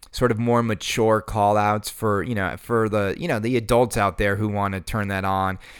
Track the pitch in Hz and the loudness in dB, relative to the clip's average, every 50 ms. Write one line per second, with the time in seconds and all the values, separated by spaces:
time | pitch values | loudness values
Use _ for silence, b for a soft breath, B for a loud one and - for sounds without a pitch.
0 | - - - - 131 120 113 107 120 120 120 120 117 113 107 90 - - - - | -20 -14 -2 0 2 2 2 2 2 2 2 2 2 0 -2 -4 -4 -4 0 2
1 | 110 110 110 107 - - - 110 101 104 107 104 104 104 107 107 104 - - - | 4 4 4 2 0 -4 0 2 2 4 4 4 2 2 0 0 -4 -8 -8 -2
2 | 113 107 101 101 80 123 120 104 95 87 - - - - 120 113 110 107 101 104 | -2 0 0 0 -2 -2 -2 -2 -2 -4 -4 -8 -6 -2 0 0 2 2 0 0
3 | 101 98 82 - - 175 135 110 104 120 131 120 110 - 123 117 127 107 - 117 | 0 0 -2 -4 -2 -2 -2 -2 0 0 0 0 0 2 2 2 2 2 0 0
4 | 101 98 87 - 104 101 101 101 107 107 101 101 101 98 98 95 85 - - 110 | 0 0 0 0 0 0 0 0 -2 -2 -2 -2 -2 -2 -4 -6 -6 -6 -4 -4
5 | 101 98 98 95 95 95 95 95 95 95 92 B B B B | -4 -2 -4 -2 -2 0 0 0 0 -2 -4 B B B B